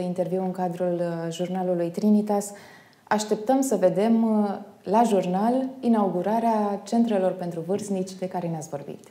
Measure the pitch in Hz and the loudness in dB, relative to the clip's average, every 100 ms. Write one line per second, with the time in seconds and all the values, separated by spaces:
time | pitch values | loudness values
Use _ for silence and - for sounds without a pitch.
0 | 180 180 175 185 185 185 180 170 180 175 | -2 -2 -2 -2 -2 -2 -4 -2 -2 0
1 | 175 165 165 165 180 185 180 175 170 175 | -2 -4 -6 -4 -4 -2 0 0 -2 0
2 | 214 208 208 202 202 - - - - _ | 4 4 4 0 -2 -10 -20 -20 -20 _
3 | - 208 214 214 - 262 269 196 185 175 | -2 -2 0 -2 2 2 2 2 2 4
4 | 220 226 226 214 208 - - - - 214 | 4 4 4 2 0 -2 -10 -12 0 4
5 | 233 196 180 185 226 262 262 - 240 220 | 4 4 2 0 2 0 -2 -2 2 2
6 | 196 175 185 226 226 220 208 196 - 233 | 2 0 0 0 2 2 0 -4 -2 0
7 | 226 202 185 180 175 165 165 202 208 190 | 2 2 0 -2 -6 -6 -4 -4 -2 -4
8 | 185 - 185 185 170 165 147 143 - - | -4 -6 -6 -4 -4 -6 -8 -10 -10 -16
9 | - | -14